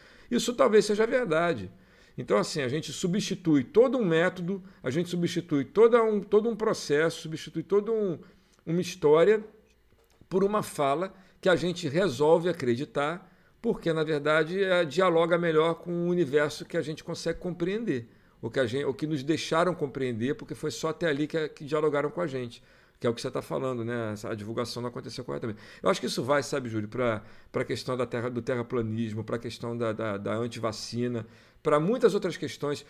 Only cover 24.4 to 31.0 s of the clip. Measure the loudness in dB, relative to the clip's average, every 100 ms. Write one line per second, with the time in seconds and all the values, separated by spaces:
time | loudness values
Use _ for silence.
24.4 | -6 -6 -4 -4 -6 -8 -10 -12 -8 -6
25.4 | -6 -8 -14 -4 0 0 -2 -4 0 0
26.4 | 0 -4 -4 -4 -4 -2 -2 -2 -6 -20
27.4 | -8 -4 -4 -4 -4 -4 -2 -2 -4 -4
28.4 | -2 -2 -2 -2 -2 -2 -4 -4 -4 -6
29.4 | -6 -8 -8 -4 -2 -2 -4 -4 -4 -2
30.4 | -4 -4 -6 -6 -8 -4